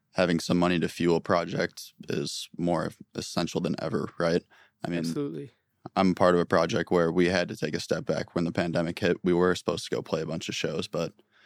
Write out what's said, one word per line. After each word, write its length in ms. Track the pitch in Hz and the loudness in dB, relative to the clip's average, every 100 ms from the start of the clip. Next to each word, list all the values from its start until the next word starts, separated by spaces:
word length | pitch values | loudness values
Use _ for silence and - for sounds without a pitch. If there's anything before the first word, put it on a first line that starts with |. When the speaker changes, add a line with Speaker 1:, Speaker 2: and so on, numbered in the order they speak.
| _ - | _ 0
Speaker 1:
having 260 | 87 85 | 2 2
some 160 | - 90 | 2 2
money 220 | 87 87 | 4 2
to 100 | 87 | 0
fuel 260 | - 85 82 | 0 2 2
a 60 | |
project 720 | - 90 85 92 87 - - _ - | 2 0 0 -4 -4 -6 -18 _ -8
is 400 | 82 73 - - - | -4 -4 -6 -12 -4
more 340 | 87 85 82 - - - | 0 0 -2 -8 -14 -10
essential 460 | - - 85 - | -6 -4 -2 -2
than 160 | 85 - | -2 -4
ever, 300 | 80 76 - - | -4 -4 -6 -2
right? 240 | 87 87 - _ _ _ | 0 0 -2 _ _ _
I 60 | - | -6
mean, 100 | 170 | -4
Speaker 2:
Absolutely. 520 | 165 156 143 156 139 _ _ _ - - | -4 -4 -6 -8 -12 _ _ _ -8 2
Speaker 1:
I'm 180 | 95 | 2
part 220 | 87 90 87 | 6 6 6
of 60 | |
a 40 | 85 | 4
project 460 | 87 85 95 85 | 4 2 0 2
where 180 | 90 82 | 2 4
we 180 | 85 87 | 4 4
had 200 | 90 87 | 2 -2
to 80 | - | -4
take 180 | 76 | -6
a 60 | - | -6
step 260 | - 80 - | -4 -4 -2
back 300 | 78 - - | -4 -2 -2
when 80 | |
the 80 | 85 | -2
pandemic 480 | 85 85 85 82 87 | -2 -2 0 -2 0
hit. 240 | 87 85 | 0 0
We 80 | 90 | 2
were 240 | 87 90 90 | 4 4 2
supposed 300 | - 85 - | -2 -4 -2
to 100 | 58 | -6
go 60 | |
play 200 | - 78 | -4 -4
a 40 | 78 | -4
bunch 240 | 82 - | -6 -6
of 60 | - | -4
shows, 340 | 80 80 - | -4 -4 -6
but 240 | 85 82 - _ _ | -4 -6 -8 _ _